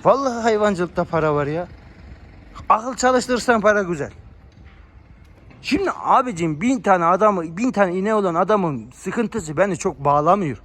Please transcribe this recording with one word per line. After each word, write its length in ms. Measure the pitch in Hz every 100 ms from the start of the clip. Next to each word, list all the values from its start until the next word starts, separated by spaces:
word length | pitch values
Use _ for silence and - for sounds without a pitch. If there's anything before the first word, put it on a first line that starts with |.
Vallahi 380 | 160 247 269 240
hayvancılıkta 600 | 226 214 208 185 175 -
para 320 | 175 165 156 147
var 120 | 143
ya. 200 | 156 175 - - - - - - - - - -
Akıl 260 | 208 233 247
çalıştırırsan 680 | 247 254 - 247 196 233
para 220 | 202 208
güzel. 280 | 190 165 123 - - - - - - - - - - - - - - -
Şimdi 300 | - 294 381 -
abicim, 580 | 123 220 247 175 165 147
bin 200 | 226 262
tane 240 | 190 185 170
adamı, 520 | 185 214 190 165 165
bin 140 | 254
tane 240 | 202 196 180
ineği 180 | 196
olan 220 | 214 196 165
adamın 560 | 185 214 175 135 110
sıkıntısı 680 | - - - 226 226 160 151
beni 200 | 196 170
çok 280 | 190 147 139
bağlamıyor. 520 | 143 151 202 165 113